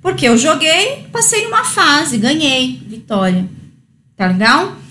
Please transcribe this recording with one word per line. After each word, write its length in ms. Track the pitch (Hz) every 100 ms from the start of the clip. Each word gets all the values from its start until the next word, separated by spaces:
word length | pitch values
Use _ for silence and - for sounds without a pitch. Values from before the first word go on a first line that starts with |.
Porque 260 | 370 381 247
eu 80 | 233
joguei, 720 | 285 311 320 330 427 554 -
passei 340 | 466 453 440
numa 200 | 440 453
fase, 540 | 494 - 330 285 320 240
ganhei, 640 | 233 311 294 254 254 254 -
vitória. 600 | 220 - 202 190 180 185 - - _ _ _ _
Tá 120 | - 185
legal? 500 | 185 220 277 392 - -